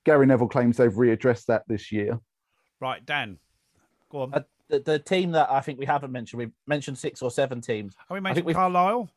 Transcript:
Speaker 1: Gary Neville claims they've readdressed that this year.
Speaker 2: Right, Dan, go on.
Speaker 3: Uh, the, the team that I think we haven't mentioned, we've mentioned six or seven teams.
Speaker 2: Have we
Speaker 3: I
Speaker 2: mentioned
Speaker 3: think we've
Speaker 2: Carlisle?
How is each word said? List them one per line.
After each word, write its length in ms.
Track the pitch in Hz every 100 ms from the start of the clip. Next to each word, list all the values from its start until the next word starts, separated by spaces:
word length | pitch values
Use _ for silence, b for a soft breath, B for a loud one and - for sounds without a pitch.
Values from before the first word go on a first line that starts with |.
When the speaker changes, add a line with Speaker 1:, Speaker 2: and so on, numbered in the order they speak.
| -
Speaker 1:
Gary 180 | 151 135
Neville 220 | 127 120
claims 300 | 139 120 120
they've 120 | 120
readdressed 560 | 101 123 113 127 117 -
that 180 | 110 -
this 240 | 107 -
year. 260 | 107 104 113 - _ _ _ _ _
Speaker 2:
Right, 240 | 131 117
Dan, 340 | 123 147 117 90 _ _ _ _ _ _ _
go 120 | 147
on. 100 | 131
Speaker 3:
Uh, 80 | 143 135 _ _
the, 100 | 143
the 200 | 139 151
team 340 | - 185 180
that 180 | 165 139
I 100 | 139
think 180 | 139 131
we 60 |
haven't 280 | 139 143 135
mentioned, 260 | 127 117 120
we've 140 | 113 - -
mentioned 300 | 147 139 131
six 240 | 151 -
or 80 | 127
seven 300 | 131 139 127
teams. 340 | 113 110 101 -
Speaker 2:
Have 120 | -
we 60 | 190
Speaker 3:
I 20 |
Speaker 2:
mentioned 160 | 190 180
Speaker 3:
think 100 | 170
we've 100 | 165
Speaker 2:
Carlisle? 540 | 185 180 185 233 208